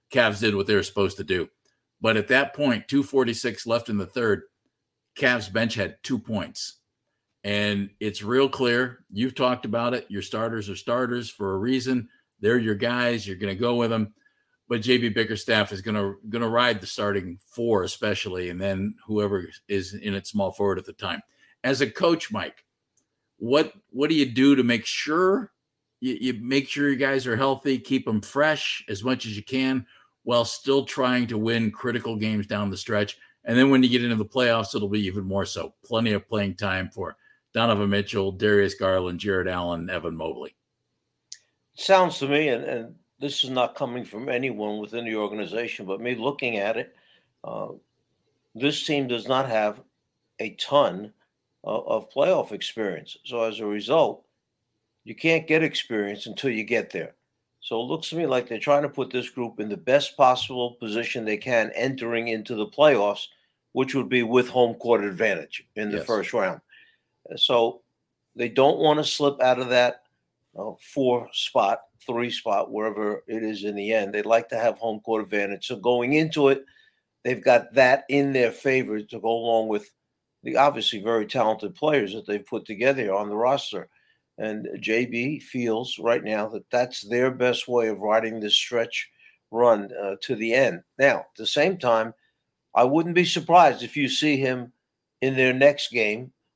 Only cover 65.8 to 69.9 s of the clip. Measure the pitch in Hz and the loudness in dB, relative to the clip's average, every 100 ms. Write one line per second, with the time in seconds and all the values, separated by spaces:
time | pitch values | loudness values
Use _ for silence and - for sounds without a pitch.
65.8 | 104 101 - 110 90 117 95 85 _ - | -4 -4 -2 -2 0 0 0 -2 _ -20
66.8 | _ _ _ _ - - - 123 117 123 | _ _ _ _ -16 -4 2 4 4 0
67.8 | _ _ _ _ _ - 120 123 135 143 | _ _ _ _ _ -6 -2 4 6 6
68.8 | 156 151 147 - 143 143 127 123 123 123 | 4 4 0 0 0 4 2 2 2 4
69.8 | 123 | 4